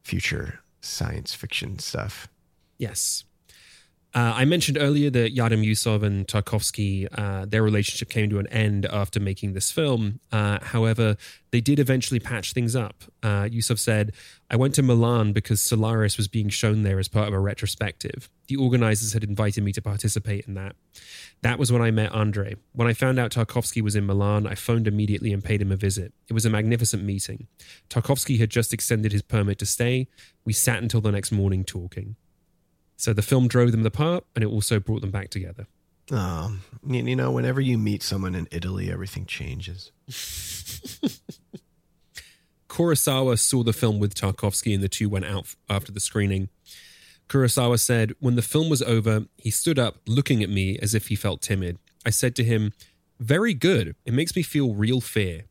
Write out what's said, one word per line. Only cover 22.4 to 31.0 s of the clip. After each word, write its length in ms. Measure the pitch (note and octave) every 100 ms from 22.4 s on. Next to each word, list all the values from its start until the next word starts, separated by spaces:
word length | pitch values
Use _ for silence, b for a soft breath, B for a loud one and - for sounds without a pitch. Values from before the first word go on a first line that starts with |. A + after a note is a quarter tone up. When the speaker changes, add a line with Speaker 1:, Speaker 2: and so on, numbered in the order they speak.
| G2+ G#2 _
Speaker 2:
When 160 | B2 A#2+
I 40 |
found 260 | A2+ C3 B2+
out 120 | A#2
Tarkovsky 500 | A#2+ A2 B2 - A#2
was 160 | G#2+ G#2
in 80 |
Milan, 420 | G2+ G2 G2+ G#2 G#2
I 100 | F#2+
phoned 300 | - A#2 G#2+
immediately 460 | G#2 G#2 G#2 A2
and 100 | G2+
paid 200 | G#2 G#2
him 100 | G2
a 40 | F#2+
visit. 360 | G2 G2 F2 _ _
It 60 |
was 100 | A2+
a 60 | A2
magnificent 520 | G#2+ A2 A#2 A#2 G2+
meeting. 440 | G2+ G2 - G#2 A#2+ _ B B _
Tarkovsky 500 | B2 A2+ C#3 - B2
had 120 | A2+
just 240 | A#2+ A#2
extended 380 | A#2 - A2 G#2+
his 100 | G#2
permit 360 | - A2 G2+ G2
to 40 |
stay. 440 | G2 - A#2+ B2+ C3 B B B
We 80 | -
sat 300 | G#2 - A2+
until 180 | A2+ A#2